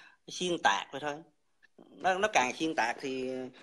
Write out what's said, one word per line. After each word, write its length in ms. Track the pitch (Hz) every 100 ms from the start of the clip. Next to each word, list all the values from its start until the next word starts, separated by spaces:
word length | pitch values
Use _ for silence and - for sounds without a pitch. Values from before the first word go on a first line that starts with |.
| - _ -
xuyên 300 | - 180 170
tạc 240 | 104 98 -
thôi 100 | 135
thôi. 140 | 147 147 170 _ _ _ _ - -
Nó, 240 | - 180
nó 140 | 185 214
càng 200 | 147 123 -
xuyên 200 | 160 135
tạc 200 | 117 113
thì 320 | 139 131 127 127 127 -